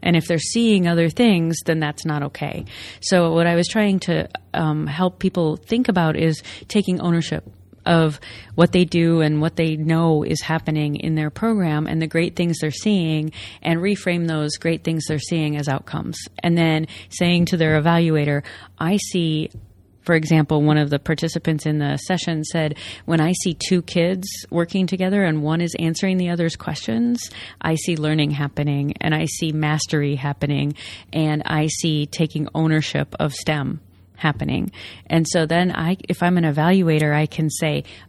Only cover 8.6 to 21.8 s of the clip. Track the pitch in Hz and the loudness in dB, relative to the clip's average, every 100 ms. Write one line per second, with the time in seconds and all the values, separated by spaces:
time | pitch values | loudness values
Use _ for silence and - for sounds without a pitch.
8.6 | 170 180 175 175 165 165 151 151 160 - | 4 4 2 2 4 4 4 2 0 0
9.6 | 160 156 156 160 165 156 - 156 - 160 | -2 0 0 2 4 2 0 -4 -2 -4
10.6 | 160 156 147 147 - 156 151 - 226 214 | -2 -2 -2 -2 -2 -2 -2 -2 0 2
11.6 | 170 151 156 160 160 165 170 170 170 160 | 0 0 0 -2 0 0 0 0 -2 0
12.6 | 156 147 214 202 160 156 156 - - - | -4 -2 0 2 2 0 -2 -8 -14 -6
13.6 | - 165 190 196 - 175 165 156 151 - | -2 0 0 0 0 0 0 -2 -2 -2
14.6 | 165 165 - 160 147 151 - 170 151 147 | -2 -2 -2 -2 -2 -4 -2 -2 0 -2
15.6 | 143 135 - - - 165 - - 175 170 | -2 -4 -4 -8 -8 -10 -14 -4 0 4
16.6 | 165 156 160 - - - 175 175 170 170 | 4 2 -2 -10 -12 -2 2 2 2 2
17.6 | 160 156 156 170 165 156 147 143 - - | 4 4 4 4 4 2 2 -2 -4 -14
18.6 | - - 160 202 - 185 165 156 160 - | -16 -6 -2 0 -2 -2 0 -2 -4 -10
19.6 | - - _ _ - 165 156 160 147 151 | -20 -20 _ _ 0 2 4 4 4 2
20.6 | 151 151 147 147 - 156 165 165 165 156 | 4 4 2 -2 -2 -2 -2 -2 -2 -2
21.6 | 156 151 | 0 -2